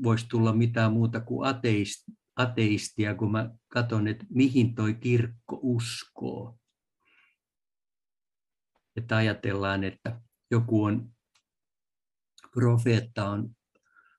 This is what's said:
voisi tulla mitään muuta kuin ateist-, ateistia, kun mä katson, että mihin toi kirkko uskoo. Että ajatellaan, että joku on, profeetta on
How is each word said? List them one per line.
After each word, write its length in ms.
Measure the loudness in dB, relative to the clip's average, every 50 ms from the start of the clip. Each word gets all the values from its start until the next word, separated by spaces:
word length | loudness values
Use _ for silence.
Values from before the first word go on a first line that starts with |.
voisi 240 | 0 2 2 2 0 -2
tulla 240 | 0 2 2 4
mitään 400 | 4 2 2 2 2 2 2 2
muuta 280 | 2 2 2 0 0 -4
kuin 280 | -6 -6 -6 -2 -2 -2
ateist-, 680 | -2 0 0 0 2 2 0 -2 -6 -14 -16 -20 -20 _ _ _ -4
ateistia, 760 | -2 -2 0 2 2 2 2 2 0 -2 -6 -4 -2 -2 -2 -2
kun 180 | -2 -2 -2
mä 180 | 0 -2 -4 -4 -10 _ _ _
katson, 360 | -2 -2 -2 0 0 0 0 -2
että 160 | -4 -6 -8 -4
mihin 440 | 2 2 2 4 4 4 2 2 2
toi 200 | 0 0 0 -2
kirkko 640 | -2 0 2 2 2 2 0 -4 -12 _ -12 -10 -4
uskoo. 960 | -2 0 0 0 -2 -4 -8 -12 -14 _ -14 -10 -8 -8 -8 -8 -12 -14 -16 _ _ _ _ _ _ _ _ _ _ _ _ _ _ _ _ _ _ _ _ _ _ _ _ _ _ _ _ _ _ _ _ _ _ _ _ _ _ _ _ _ _ _ _ _ _ _ -10
Että 200 | -10 -4 0 2
ajatellaan, 680 | 2 2 2 0 -2 -4 -4 -4 -2 -2 -2 -2 -2 -2
että 360 | -4 -6 _ -12 -12 -12 -12 -14 _ _ _ _ 0
joku 340 | 0 0 2 2 2 2 2
on, 260 | 2 0 -2 -4 -8 _ _ _ _ _ _ _ _ _ _ _ _ _ _ _ _ _ _ _ _ _ _ _ _ _ -20 -18 -8 -2
profeetta 760 | 2 4 4 4 4 4 4 2 2 2 -2 -6 -6 -4 -4
on 200 | -4 -4 -6 -8 -10 _ _ _ _ _ _ _ _ _ _ _ _